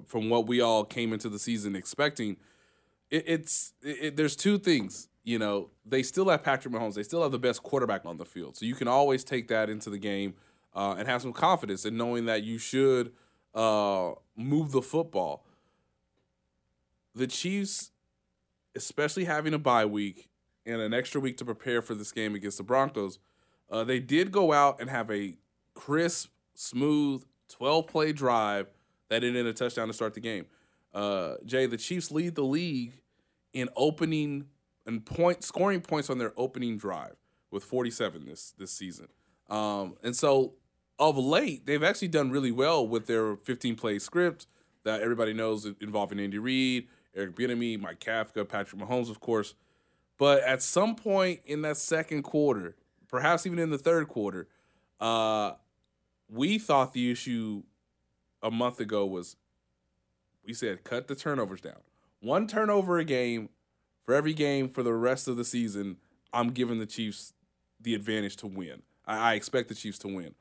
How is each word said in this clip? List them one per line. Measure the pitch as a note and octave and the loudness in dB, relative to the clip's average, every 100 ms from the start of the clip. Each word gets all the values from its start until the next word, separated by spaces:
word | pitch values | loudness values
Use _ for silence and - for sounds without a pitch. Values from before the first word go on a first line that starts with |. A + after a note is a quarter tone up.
| - | -6
from | A#2 A2 | -4 2
what | A#2+ A2 | 2 2
we | A#2+ | 4
all | A#2 A2 | 4 4
came | G#2 B2 A2+ | 2 -2 -2
into | A2 A2+ | -2 -4
the | G#2 | -4
season | - A2+ G#2 G2 | -2 -2 -2 -4
expecting, | - - D3 C#3+ A2 F#2 _ _ _ _ _ _ _ | -4 0 0 0 -6 -6 _ _ _ _ _ _ _
it, | D#3+ D#3+ | -2 0
it's, | D#3+ D#3 - - - | -2 0 0 -2 -6
it, | C#3+ C#3 | -10 -6
it, | D3+ C#3+ | -4 0
there's | D3+ - | 0 2
two | G3 G3+ | 2 4
things. | F#3 D3 G2 - - _ | 4 2 2 -8 -16 _
You | A2+ A#2 | -4 0
know, | G#2+ G2+ - _ | 0 0 -4 _
they | - C3 | -2 0
still | C3 - F#3+ | 0 2 4
have | D3+ | 4
Patrick | - C3 A#2+ | 2 0 -2
Mahomes. | A#2 A2+ | -4 -4
They | G2+ | -4
still | G#2 B2+ | -4 0
have | C#3 | 0
the | B2 | 2
best | B2 A2+ | 0 0
quarterback | - C#3 A#2 F#2+ E2+ | -2 0 0 -2 -4
on | E2 | -12
the | |
field. | E2+ F2 D2+ - | -12 -12 -12 -8
So | |
you | A2+ B2 | -6 -2
can | A#2+ | 2
always | C3 C#3+ C3 | 4 6 2
take | - B2+ A#2 | 0 -4 0
that | A2+ G#2+ | 0 0
into | G#2+ G#2+ | -4 -6
the | G2+ | -6
game, | G#2 G2 G2 F2+ _ _ _ | -4 -2 -4 -6 _ _ _
uh, | F#2 G2+ F#2 | -4 -2 -2
and | A2+ | -2
have | B2 | -2
some | B2+ | -4
confidence | A2+ D#3+ F#3 G#2 F#2+ | 0 2 2 0 -4
in | G#2+ A2+ | -4 -2
knowing | A#2+ A#2+ A#2 | -2 -2 0
that | A2 | -2
you | G#2+ A2+ | -2 -6
should, | - C3 C3+ B2+ A#2+ - _ _ _ | -2 2 4 4 0 -8 _ _ _
uh, | A2 A2+ G#2+ G2+ G2 F2+ - _ - | 0 2 4 2 2 -2 -6 _ -8
move | B2 D3 D#3 | 0 2 2
the | C3 | 0
football. | A#2+ D#3 E3 G2 E2 C#2+ _ _ _ _ _ _ _ _ _ _ _ _ _ _ _ _ _ | 0 -2 0 -2 -2 -4 _ _ _ _ _ _ _ _ _ _ _ _ _ _ _ _ _
The | A2+ B2+ | -4 -4
Chiefs, | - F3+ G3 G3 - - _ _ _ _ _ _ _ _ | -2 -2 -2 -2 -4 -6 _ _ _ _ _ _ _ _
especially | - - - D3 - | -10 -8 -2 -2 -2
having | F3 D3+ D#3 | -2 -2 -2
a | D3+ | 0
bye | C#3 A#2 G#2+ | 4 4 4
week | G#2 G2+ F2+ - _ _ _ | 0 -4 -6 -18 _ _ _
and | - A#2 | -8 -4
an | A2 | -2
extra | A#2 B2+ C#3+ | -2 -2 -2
week | C3+ B2 | -4 -4
to | |
prepare | B2 A2 C3 A#2+ | -6 -6 -2 -2
for | A2+ | 0
this | G#2+ G#2 | -6 -6
game | - G#2+ | -4 -4
against | G#2 G2+ - | -4 -4 -6
the | |
Broncos, | G2+ C3 C3+ A2 G2 - _ _ _ _ - | 0 2 2 0 -6 -8 _ _ _ _ -8
uh, | A2 | -4
they | A2+ C3 | 0 -2
did | B2 D3+ G3 | 2 2 4
go | G3 F3 | 4 6
out | D3 C#3+ C3+ | 8 6 4
and | B2 | -2
have | C3 A2 | -4 -2
a | G#2 G2+ E2+ _ _ _ | -2 -4 -8 _ _ _
crisp, | - - D3+ E3+ - - _ _ | -14 -2 0 2 0 -4 _ _
smooth | - - B2 C#3+ D3 C#3+ C3+ - _ - | -10 -6 0 2 2 2 -2 -8 _ -20
twelve | - C3 D#3+ D#3+ | -4 2 2 2
play | D#3+ D#3 | 2 0
drive | D3 C3 A#2+ G#2+ G2+ G2 _ _ _ - | 2 2 4 4 0 -4 _ _ _ -2
that | A2+ | 0
ended | B2 B2 | 2 0
in | A#2 | 0
a | |
touchdown | A2+ B2 A#2+ A2+ | 0 -2 -2 -4
to | |
start | A2 A2 | -2 -4
the | G#2 | -4
game. | A#2 G#2 - _ _ _ _ | -6 -6 -8 _ _ _ _
Uh, | G2+ G2+ G2 E2 - | -4 -2 0 -2 -6
Jay, | A2 C3 C3 | -2 2 2
the | A#2 | 0
Chiefs | - F3+ D#3+ | -4 -4 -2
lead | D3+ F3 | -2 -2
the | D#3+ | 0
league | C3+ D3 F3 C3+ A#2+ B2+ _ _ _ _ _ | 0 0 0 -2 -4 -10 _ _ _ _ _
in | C3 B2 - | -6 -4 2
opening | D3 D#3 D#3+ D#3 D3 C#3+ C#3+ _ _ _ | 2 2 0 0 -2 -4 -8 _ _ _
and | - A2+ | -8 -6
point, | G#2+ - F3 F3 | -4 2 2 2
scoring | - - F#3+ F#3+ | -2 0 2 0
points | - D3+ C#3 | -2 -2 -2
on | B2+ | -2
their | A2+ - | -4 -2
opening | B2+ C3 A#2+ G#2+ | -4 -2 -4 -4
drive | G#2 E2+ G#1 - _ _ _ | -4 -6 -10 -16 _ _ _
with | G2 | -10
forty-seven | - B2+ A#2+ A#2 G#2+ D#2+ C#2 | -4 -2 -2 -2 -4 -4 -12
this, | D2 - - | -14 -16 -12
this | F#2+ | -8
season. | - F#2+ - - _ _ _ - | -8 -8 -12 -18 _ _ _ -6
Um, | G#2+ G#2+ G2+ F#2+ - | -2 -2 -2 -6 -8
and | A#2 | -6
so | B2 D3 C3+ C3 - _ _ _ - | 0 4 6 4 -2 _ _ _ 2
of | D3+ C#3+ | 4 4
late, | C3 E3+ C#4 C#3 - | 4 2 2 -2 -2
they've | D3 | 0
actually | D#3+ G3+ F3+ | 2 0 0
done | D#3+ C3+ | 2 2
really | C#3 C3 | 0 0
well | A#2 C#3+ D#3+ A2+ | 2 2 2 2
with | A#2 A2 | 0 0
their | A2+ A2 G2+ | 0 0 -2
fifteen | - A#2+ B2 | -6 -4 -4
play | A2+ A2+ G#2 | -2 -2 -4
script | - E3+ F3 E3 - _ _ _ | -2 2 2 0 -10 _ _ _
that | G#2+ G#2+ | -4 0
everybody | A2+ A#2 A2 | 0 2 0
knows | A2 A2 A2 G#2+ G2+ | 0 0 -2 -4 -8
involving | G#2+ G#2 G2 G2+ | -4 -2 -2 -2
Andy | G2+ G2+ | -4 -4
Reid, | A#2+ C3 C3 B2+ - _ _ | 0 2 2 0 -4 _ _
Eric | F#2+ G2 | -6 -6
Bieniemy, | E2+ B2 A#2 A#2+ A2 | -2 -2 0 -2 -4
Mike | F#2 E2+ | -8 -10
Kafka, | - A2 A2 A2 G2+ | -4 -4 -2 -4 -4
Patrick | G#2+ G2+ F#2+ | -4 -6 -8
Mahomes, | A2 B2+ A#2 | -4 -2 -2
of | G#2+ | -6
course. | - A2+ G2+ - _ _ _ _ _ - | -2 0 -2 -8 _ _ _ _ _ 4
But | C#3 C#3 | 6 8
at | - E3 | 6 2
some | - F3 G#3+ | 2 2 2
point | A3+ A3 G3 F#3 E3+ | 2 0 2 2 0
in | - D3+ | -4 -4
that | D3+ D3 | -2 -2
second | - D#3+ D#3 D3+ | 0 0 0 -4
quarter, | C#3 D3+ D3 G#2+ F2 - _ _ _ | 0 2 4 2 -2 -12 _ _ _
perhaps | B2+ D3+ E3+ F#3+ | 0 2 2 0
even | E3+ | -2
in | E3 | 0
the | C#3+ | 0
third | E3 E3 D3 | 2 2 2
quarter, | A#2+ G2+ F2+ - _ _ _ _ - | -2 -2 -4 -10 _ _ _ _ -4
uh, | A2+ A2+ A2 G#2+ G2+ - _ _ _ _ _ _ - | 0 2 2 2 0 -4 _ _ _ _ _ _ -12
we | A2 D3+ G#3+ | -2 0 2
thought | G#3+ C#3+ B2+ | 4 4 4
the | B2+ B2 | 0 0
issue | A#2+ - A#2 A2 G#2 - _ _ _ _ _ _ _ | 0 -2 -4 -4 -6 -10 _ _ _ _ _ _ _
a | A2 | -4
month | A2+ B2 A#2+ | 0 0 -2
ago | G#2 G#2 G2 | -2 0 0
was, | F#2 F2 - _ _ _ _ _ _ _ _ _ _ | -2 -8 -14 _ _ _ _ _ _ _ _ _ _
we | G2+ | -14
said, | A#2 A#2 F#2 | -4 -4 -4
"Cut | - A#2+ B2+ | -4 -6 -4
the | |
turnovers | C3+ D#3+ C#3 G2+ F#2 | -6 -2 -2 -2 -6
down. | - - _ _ _ _ | -14 -16 _ _ _ _
One | A2 E3 G#3+ | 0 2 2
turnover | G#3+ G#3+ G#3 F#3+ F3 | 2 4 4 4 2
a | |
game | E3 C3 B2 A#2 G#2+ _ _ _ _ _ | 2 2 2 -2 -6 _ _ _ _ _
for | - | 2
every | C3+ D3+ | 4 4
game | D#3 C#3+ C#3 C3 | 2 2 2 0
for | C3+ | 0
the | A#2+ | 0
rest | A2+ A#2+ B2+ - | 2 2 2 -2
of | A#2+ | -2
the | |
season, | A#2 B2 A2+ G2+ G2 F2 _ _ _ | -2 0 -2 -2 -6 -8 _ _ _
I'm | A#2+ A#2+ | 0 0
giving | B2 A#2+ A2+ | 0 -2 -2
the | G#2+ | -4
Chiefs | - A2 G2+ - - _ _ _ _ | -6 -6 -6 -14 -18 _ _ _ _
the | A#2 | -4
advantage | A2 G#2 G#2+ G2+ - | -2 0 -2 -2 -6
to | G#2+ | -10
win. | F#2+ D#2+ B1+ - _ | -8 -10 -12 -20 _
I, | - A2 A#2 | -6 0 2
I | |
expect | A2 - B2+ A#2+ | 2 2 -2 -2
the | |
Chiefs | A2 G#2+ G2 | -6 -10 -8
to | G2+ | -6
win." | F#2 E2 - | -6 -8 -14